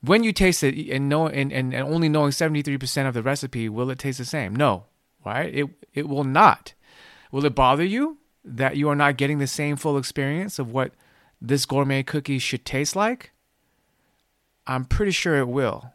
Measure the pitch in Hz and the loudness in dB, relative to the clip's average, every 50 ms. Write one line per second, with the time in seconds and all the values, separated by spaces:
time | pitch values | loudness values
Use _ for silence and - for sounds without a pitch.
0 | - 123 185 226 233 220 202 - 190 185 170 - - 135 135 - 151 - 135 135 | 4 4 4 4 4 2 2 4 4 4 4 4 0 0 0 -2 -6 -4 -4 -2
1 | 139 139 143 156 160 156 - 139 135 139 135 131 131 127 127 123 135 139 156 170 | 0 0 2 2 0 0 0 -2 -4 -2 -2 -4 -4 -2 -4 -4 -4 -2 0 2
2 | 165 156 151 156 147 143 139 - 170 160 156 147 139 143 139 135 135 127 - 147 | 2 4 4 4 2 2 2 0 0 0 0 0 -2 -2 -4 -4 -4 -4 -2 -2
3 | 139 135 120 120 113 131 139 143 - 131 - 123 113 110 104 110 123 131 131 131 | -2 0 -2 -2 -2 -2 -2 -2 -4 -6 -6 -4 -4 -4 -2 -2 -4 -4 -4 -4
4 | - 139 131 135 123 120 - 156 123 92 101 123 147 135 101 90 - _ _ _ | -6 -6 -6 -6 -8 -6 -4 -4 -4 -4 0 2 2 2 2 0 -4 _ _ _
5 | _ _ _ _ _ - 107 127 160 175 - 135 143 139 - _ - _ _ 139 | _ _ _ _ _ -6 -4 -4 -4 -4 -2 -4 -4 -4 -6 _ -20 _ _ -6
6 | 147 156 139 139 143 131 131 156 208 190 - - _ - - _ _ _ - - | -4 -4 -2 -2 -2 2 4 8 8 8 6 4 _ -20 -20 _ _ _ -20 -20
7 | - - - - - _ - 135 143 147 120 - 131 127 135 143 170 190 202 240 | -20 -20 -20 -20 -20 _ -4 0 0 0 2 4 4 6 6 4 2 0 0 0
8 | 285 320 311 _ _ _ _ _ _ - 127 117 131 135 143 143 143 147 143 143 | -2 -2 -4 _ _ _ _ _ _ -14 -6 -2 -2 -2 0 0 0 0 2 4
9 | 147 143 143 123 139 139 151 147 139 131 - - 147 147 147 135 - 160 143 139 | 2 2 2 2 0 0 0 0 -2 -4 -2 -4 -2 -2 -4 -2 -2 -2 -2 0
10 | 131 - - 151 139 135 143 170 190 208 - - 135 117 117 131 131 - _ _ | -2 -4 -4 -2 -2 -2 -2 -2 -4 -6 -6 -6 -8 -4 -2 -2 -2 -2 _ _
11 | _ _ _ _ _ _ _ _ - 117 139 139 135 - 131 139 143 139 135 135 | _ _ _ _ _ _ _ _ -2 0 0 0 0 0 0 0 2 2 0 0
12 | 135 - - 151 139 - 139 131 - - - 123 _ - - 135 147 143 - 190 | -2 -2 -4 -6 -2 -2 -4 -2 -2 -4 -6 -6 _ -4 -4 -2 -2 -2 -2 0
13 | 208 220 254 247 - - _ _ _ _ _ _ _ _ _ _ _ _ _ _ | 0 -2 -2 -4 -10 -20 _ _ _ _ _ _ _ _ _ _ _ _ _ _
14 | _ _ _ _ _ _ _ _ _ _ _ _ _ - 131 127 127 - - - | _ _ _ _ _ _ _ _ _ _ _ _ _ -6 -4 -4 -2 0 0 2
15 | 208 202 175 - - 175 156 143 131 123 120 139 135 113 - - - 123 _ | 2 2 0 0 0 2 2 2 2 0 0 0 0 0 -2 -4 -10 -16 _